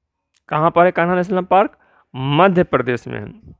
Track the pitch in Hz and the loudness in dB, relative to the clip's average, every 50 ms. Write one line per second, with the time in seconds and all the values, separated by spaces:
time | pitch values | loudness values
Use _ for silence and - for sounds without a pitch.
0 | _ _ _ _ _ _ _ _ _ - - 151 156 170 - 170 175 185 175 - | _ _ _ _ _ _ _ _ _ -6 -4 -2 0 0 2 4 2 2 2 0
1 | 165 175 185 180 180 180 185 185 180 185 185 190 220 311 _ _ _ _ _ _ | -2 0 0 -2 -2 -2 -4 -4 -2 0 2 2 2 0 _ _ _ _ _ _
2 | _ _ - 127 131 139 143 151 180 202 180 175 175 - - 131 120 123 123 117 | _ _ -12 -8 -4 0 2 4 4 4 4 2 0 0 0 -4 -2 -2 -6 -6
3 | - 127 120 113 104 - - 214 - - - _ | -8 -10 -12 -12 -14 -14 -18 -20 -20 -20 -20 _